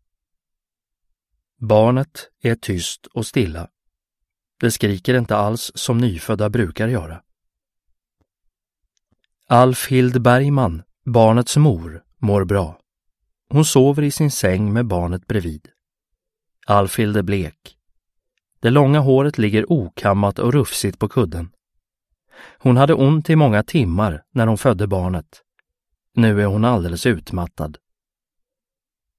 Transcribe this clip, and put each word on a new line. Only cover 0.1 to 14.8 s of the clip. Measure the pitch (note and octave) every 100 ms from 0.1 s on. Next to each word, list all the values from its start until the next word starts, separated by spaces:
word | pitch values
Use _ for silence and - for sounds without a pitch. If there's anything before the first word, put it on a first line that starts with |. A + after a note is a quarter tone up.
| _ _ _ _ _ _ _ _ _ _ _ _ _ _ _
Barnet | A2+ G#2+ A2+ B2+ C3+ - - _
är | A#2+
tyst | A2+ - F2+ - - -
och | - A2
stilla. | C#3 F#2 D#2+ E2 _ _ _ _ _ _ _ _ _
Det | A#2
skriker | - G#2 F#2+ B2+
inte | B2+ A2+ G#2
alls | G#2 A2+ -
som | - - A#2
nyfödda | A#2+ E2+ - G#2 G#2
brukar | A#2 F2+ F#2 A2
göra. | A#2+ E2 E2+ _ _ _ _ _ _ _ _ _ _ _ _ _ _ _ _ _ _ _ _ _ _ -
Alfhild | A#2+ C3 B2+ - B2+ B2+ B2
Bergman, | A#2+ B2 C#3+ C#3 G#2+ D#2+ - _
barnets | - A#2 A2 A#2 A#2+ D3
mor, | D3+ E2+ E2 D#2+ _ _
mår | A2 G2+
bra. | F2+ G2 D#2+ - _ _ _ _ _ _ -
Hon | C#3+
sover | D#3 C3+ C3+ C#3+
i | D3
sin | - D3
säng | - G2 F#2 G#2
med | G#2+